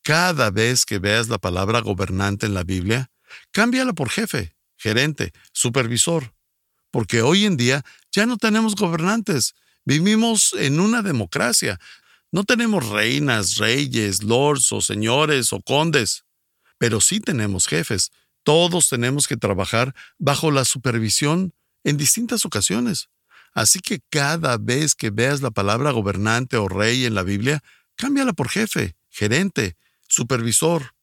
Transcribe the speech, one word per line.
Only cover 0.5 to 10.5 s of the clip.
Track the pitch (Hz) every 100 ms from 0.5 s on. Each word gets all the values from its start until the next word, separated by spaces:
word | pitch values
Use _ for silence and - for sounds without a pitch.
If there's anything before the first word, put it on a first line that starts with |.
| 98 117 127 -
que | 101
veas | 98 110 113
la | 110
palabra | 92 90 98 113
gobernante | 107 92 95 95 98 101 107
en | 95
la |
Biblia, | 85 92 90 117 131 _ _ - _
cámbiala | - 233 254 262
por | 175 127
jefe, | - 220 127 92 _ _ _
gerente, | 107 110 147 147 - _ _
supervisor. | - 123 127 113 117 - 165 120 _ _ _ _ _ _
Porque | 123 110 117
hoy | 120 190 208
en | 156
día | 123 139 - - _
ya | - 226
no | 233
tenemos | 220 214 220
gobernantes. | 196 190 165 175 226 208 147 - _ _ _ -
Vivimos | 147 185 220 233 220 -